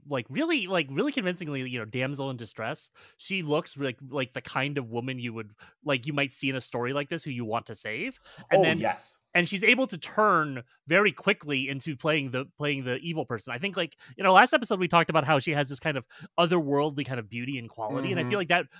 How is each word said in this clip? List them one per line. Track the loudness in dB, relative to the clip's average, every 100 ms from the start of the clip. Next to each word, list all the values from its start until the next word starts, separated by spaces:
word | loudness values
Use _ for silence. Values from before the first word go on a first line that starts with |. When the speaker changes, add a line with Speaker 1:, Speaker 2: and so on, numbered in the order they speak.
| -6
Speaker 1:
like, | -6 -4
really, | -2 0 0 0
like, | -2 -2
really | -2 -2
convincingly, | 0 -2 -4 -6 -6 -6
you | -6
know, |
damsel | -6 -4 -4 -4 -6
in | -6
distress. | -10 -8 -6 -8 -12 _ -20 -16
She | -6 -4
looks | 0 0 -2 -6
like, | -6 -6 -8
like | -6 -4
the | -6
kind | -6 -2 -2 -2
of | -4
woman | -4 -4 -6
you | -6
would, | -8 -12 -16 -20 _
like, | -2 -2 -2
you |
might | -2 -2
see | -2 -4
in | -4
a |
story | -4 -4 -2
like | -4 -4
this | -8
who | -6
you | -6
want | -4 -4 -6
to |
save. | -12 -8 -6 -8 -10 -20 -14 2
And | 4
Speaker 2:
Oh, |
Speaker 1:
then | 6 4
Speaker 2:
yes. | 0 -2 -8 -16 _
Speaker 1:
and | 0 2
she's | 2
able | 4 4 2
to | -4
turn | -6 2 4 4 2 -6 -12 _ 2
very | 4 4
quickly | 2 0 0 -2 -4 -2
into | -6 -6 -4
playing | 0 0 0
the, | -4 -6 -6
playing | -4 -2
the | -2 -4
evil | -4 -4 -4
person. | -6 -6
I | -6
think, | -6 -4
like, | -6 _ -18 0
in | 8
our |
last | 10 10
episode, | 6 2 0
we | 4
talked | 4 4
about | 2
how | 4 2
she | 2
has | 0 -2
this | -2
kind | -4 -4
of | -8 -20 -6 2
otherworldly | 4 4 2 2 2 -2 -4
kind | -6
of | -6
beauty | -8 -6 -8
and | -8
quality, | -8 -4 -2 -2
and | -2
I |
feel | 0 -2
Speaker 2:
Mm-hmm. |
Speaker 1:
like | 2
that | 2 0